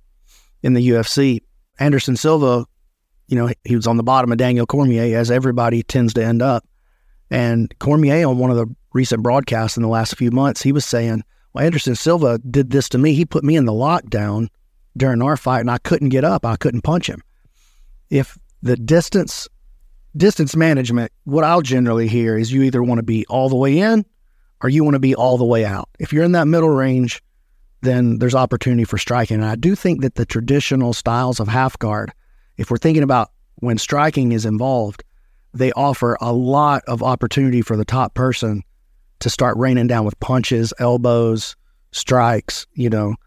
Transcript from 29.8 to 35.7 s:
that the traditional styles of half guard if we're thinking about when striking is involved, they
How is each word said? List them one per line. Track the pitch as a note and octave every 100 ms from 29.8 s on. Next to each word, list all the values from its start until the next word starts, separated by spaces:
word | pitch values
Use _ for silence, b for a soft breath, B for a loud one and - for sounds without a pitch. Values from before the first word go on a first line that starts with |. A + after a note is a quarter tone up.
| F#3 D3
that | C3+ -
the | A#2
traditional | A#2 A#2+ C#3+ - C3+ A#2+
styles | A#2 - A#2 B2+ A#2+
of | G#2+
half | B2 C3 -
guard | A2+ G#2+ G#2+ - _ _ _ -
if | A#2
we're | A#2+
thinking | D#3+ D#3
about | C#3 B2+ G#2+ _ _ -
when | A#2+ A2+
striking | - C#3+ D#3 D3 B2
is | A2+ A2
involved, | G#2+ B2+ B2+ G#2 - - _ _ _ _
they | A#2+ C3